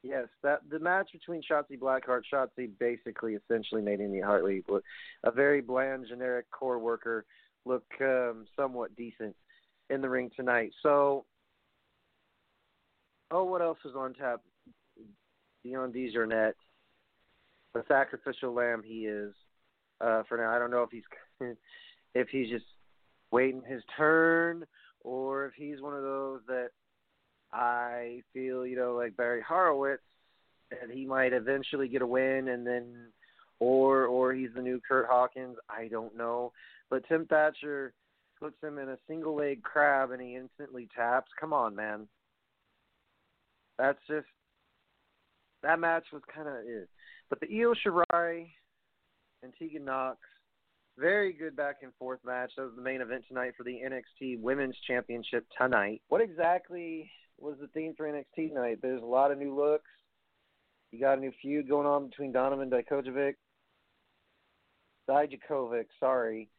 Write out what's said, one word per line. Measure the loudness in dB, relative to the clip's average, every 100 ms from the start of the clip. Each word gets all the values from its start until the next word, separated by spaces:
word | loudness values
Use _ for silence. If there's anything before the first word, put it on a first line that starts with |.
Yes, | -4 -4 -6 _
that, | 0 0 -2
the | -4
match | 0 0 0
between | -10 -10 -10
Shotzi | 0 0 0 -4
Blackheart, | 0 0 0 -2 0
Shotzi | -2 -2 -4 -10 -2
basically | -2 -2 -8 -6 -4 -6
essentially | _ -2 0 -2
made | 0 0
India | 0 0
Hartley | 4 4 4 0 0
look, | -2 -2 -18 -18 -2
a | 0
very | 4 4 4
bland, | 2 -2 -2 -4 -10
generic | -6 -4 -4 -6
core | -6 -4 -2
worker, | -2 -4 -4 -6 -6 _ _ _ -4
look, | -4 _ -2
um, | 2 2 0 -4 -10 -4
somewhat | -4 -2 -8 -8
decent | -14 -10 -10 -10 _ _ _ _ _
in | -2
the | 0
ring | 0 -2 -4
tonight. | 2 2 2 0
So, | 4 6 6 2 -4 _ _ _ _ _ _ _ _ _ _ _ _ _ _ _ _ _ _ _ _
oh, | 0 2
what | 2
else | 0 -2
is | -8 -8
on | -8
tap? | -4 -4 -4 _ _ -20 _ _ _ -20 -20 _ _ _ _
Dion | -10 -6 -4
DeJournette, | -4 -4 0 2 4 2 0 _ _ _ _ _ _ _ _ _ _ _
the | -8 4
sacrificial | 4 4 -2 -8 -6 -4
lamb | 0 0 0 -6
he | -8 -6
is. | -4 -8 -12 _ _ _ _ _ _
Uh, | 2 2 0
for | -2
now, | 0 0
I |
don't | 2
know | 0
if | 0
he's, | -4 -16 -20 -20 _
<laughs> | -10 -10 _ -20 -20 _ _
if | -2 0
he's | 0 -2
just | -4 -10 -20 _ _ _ _ _
waiting | 4 4 0 -8
his | -10 -10 2
turn, | 6 6 6 6 2 -2 -12 _ -20 _
or | -8 -6 -4 -4 -6
if | -8
he's | -12 -10
one | -10 -8
of |
those | -6 -4 -6 -8 -6
that | -6 -6 _ _ _ _ _ _ _ _
I | 0 0 2 -2 -4 -8 -10 -12
feel, | -6 -4 -4 -4
you | -2
know, | 0 0
like | -4 -2
Barry | -2 -2
Horowitz, | 0 4 4 4 0 -2 _ _ _ _ _ _ _
that | -14 -12
he | -10 -2
might | 2 4
eventually | 2 2 -2 -2 -2 0
get | 0
a | 2
win, | 2 2 2 0
and | -2 -2
then, | -2 -4 -16 -20 _ _ _ _ _
or, | 4 6 8 6 4
or | 4 2
he's | 0 -4 -4
the |
new | -4 -4 2
Kurt | 2 6
Hawkins. | 4 4 0 -12 -12 -12
I | -10 -6
don't | -6 -8 -6
know. | -4 -4 -6 -10 -20 -20 _
But | -4 0
Tim | -2 4
Thatcher | 4 4 0 -8 -6 -8 _ _ _ _ _
puts | -14 -10
him | -12 -8
in | -10
a | -10 -10
single | -6 -4 -2
leg | -2 -2
crab, | 0 4 6 6 2
and | -4
he | -10 -12
instantly | -14 -16 -14 -14 -12 -2
taps. | 2 2 0 -10
Come | -2
on, | 0 0 -2
man. | -6 -6 -12 _ _ _ _ _ _ _ _ _ _ _ _ _ _ _ _ 0
That's | 0 0 -4
just, | -6 -6 _ _ _ _ _ _ _ _ _ _ _ _ _
that | 0 2
match | 4 0 -2
was | -18 -16
kinda, | -12 -10 -10 -10
eh. | -10 -12 _ -20 -20 _
But | -8
the | -4
Io | 2 4
Shirai | 4 2 2 4 2 0 -4 -12 _ _ _ _ _ _ _ _ _
and | -20 _
Tegan | -10 -8 -4
Knox, | -2 -2 -6 -16 _ _ _ _ _ _ 0
very | 4 4 2
good | -2 -8 -4
back | -4 -4
and | -16 _
forth | -10 -8 -6
match. | -6 -6 -8
That |
was | -10 -6
the |
main | -6 -4
event | -4 -8 -6
tonight | -6 -6 -6
for |
the | -10 -8
N | -8
X | -8 -10 _
T | -8 -4
Women's | -2 -2 -2 -6 -2
Championship | -2 -2 -8 -4 -6 -6 0
tonight. | 4 4 2 -4 _
What | 2
exactly | 2 2 2 2 0 -10 -8 -8 -10 -20 _ _
was | -12 -12
the | -10
theme | -8 -8 -6
for | -6
N | -6
X | -8 -6
T | -4
tonight? | -2 -2 -2
There's | -2 -4
a | 0
lot | 4 4
of | 2
new | -4 0
looks. | 2 2 -2 _ _ _ _ _ _ _ _ _ _
You | 0
got | 2 2
a |
new | 0 -8
feud | -4 -4 0
going | 2 4
on | 2 0
between | -8 -2
Donovan | 0 2 0 0
Dijakovic. | 0 0 -2 -2 -2 -2 -2 _ _ _ _ _ _ _ _ _ _ _ _ _ _ _ _ 2
Dijakovic, | 2 2 -4 -4 -4 -2 -2 -4 _
sorry. | 2 2 0 -4 -10